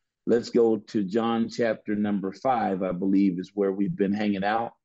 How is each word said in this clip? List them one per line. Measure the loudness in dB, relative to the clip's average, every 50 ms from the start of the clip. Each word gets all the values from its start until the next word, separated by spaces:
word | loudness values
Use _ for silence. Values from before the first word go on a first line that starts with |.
| _ _ _ _ -2
let's | 0 0 0 0 0
go | 2 4 4 4 4 0
to | -2 -4 -4 -2 -2
John | 0 -2 0 0 0 0 0 -2 -4
chapter | -2 -2 0 0 -2 -4 -4 -6 -2
number | -2 0 0 -2 -2 -2 -4 -8
five, | -4 -2 -2 0 0 0 -2 -2 -2 -2
I | -4 -4
believe | -2 -2 2 2 4 4 2 2 -2
is | -8 -8 -2
where | 0 0 0 0
we've | 0 -2 -2 0
been | 0 0 0 0
hanging | 0 0 -2 -2 0 -2
out, | -2 -2 -2 -2 -4 -8 _ _